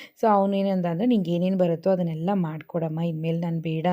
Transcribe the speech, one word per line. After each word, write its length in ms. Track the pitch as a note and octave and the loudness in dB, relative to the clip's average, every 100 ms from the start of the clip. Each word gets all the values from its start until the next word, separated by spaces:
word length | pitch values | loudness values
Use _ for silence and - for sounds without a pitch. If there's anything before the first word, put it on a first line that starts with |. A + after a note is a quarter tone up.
| - _ | -20 _
So, 60 | A3+ | 2
ಅವನೇನಂದ 580 | G3+ G3 G3 G3 F#3+ F3 | 4 2 0 0 0 0
ಅಂದ್ರೆ, 220 | E3 B3 | 0 2
"ನಿಂಗೆ 240 | A3+ E3+ | 2 2
ಏನೇನ್ 260 | F3 F#3 F#3+ | 0 2 2
ಬರುತ್ತೋ 320 | F3 E3 F#3 | 2 0 0
ಅದನ್ನೆಲ್ಲ 400 | F#3 F3 D#3+ E3+ | 0 0 -2 -2
ಮಾಡ್ಕೊಡಮ್ಮ, 680 | G3+ E3 D#3 - E3+ D#3+ D#3 | 0 -2 -4 -8 -4 -4 -2
ಇನ್ಮೇಲೆ 380 | E3+ D#3 E3 E3 | -4 -2 -2 -2
ನಾನು 200 | E3+ E3 | -2 -4
ಬೇಡ 280 | D#3+ D#3+ E3+ | -4 -2 0